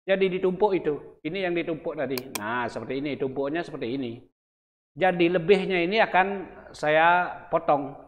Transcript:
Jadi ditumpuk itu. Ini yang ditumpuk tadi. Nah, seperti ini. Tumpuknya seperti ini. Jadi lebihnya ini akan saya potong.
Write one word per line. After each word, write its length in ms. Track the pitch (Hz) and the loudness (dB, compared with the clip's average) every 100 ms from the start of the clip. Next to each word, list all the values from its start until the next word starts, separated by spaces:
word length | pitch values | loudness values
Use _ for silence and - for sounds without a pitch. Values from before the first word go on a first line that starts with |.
Jadi 400 | - 190 190 180 | 2 2 2 2
ditumpuk 320 | 185 180 214 | 0 2 2
itu. 480 | 185 160 147 - - | 2 0 -4 -8 -10
Ini 240 | 156 190 180 | -8 -4 -2
yang 80 | |
ditumpuk 400 | 170 165 165 170 | -2 -2 -4 -6
tadi. 240 | 151 131 127 135 | -4 -4 -4 -6
Nah, 320 | 120 104 123 117 | -10 -6 -4 -4
seperti 320 | 123 113 131 | -8 -8 -6
ini. 160 | 147 | -6
Tumpuknya 480 | 131 135 131 139 160 | -4 -4 -4 -4 -4
seperti 320 | 165 147 123 | -8 -8 -6
ini. 240 | 139 123 117 - _ _ _ _ _ _ 143 | -6 -6 -10 -18 _ _ _ _ _ _ 0
Jadi 320 | 185 175 175 | 0 2 2
lebihnya 480 | 180 165 190 185 185 | 2 4 4 4 0
ini 240 | 170 220 | 0 2
akan 260 | 185 180 196 202 165 - - | 4 4 2 -2 -10 -16 -20
saya 560 | - 151 156 170 180 180 - - | -4 2 6 6 4 0 -6 -2
potong. 480 | 165 165 147 139 - | -2 2 0 0 -12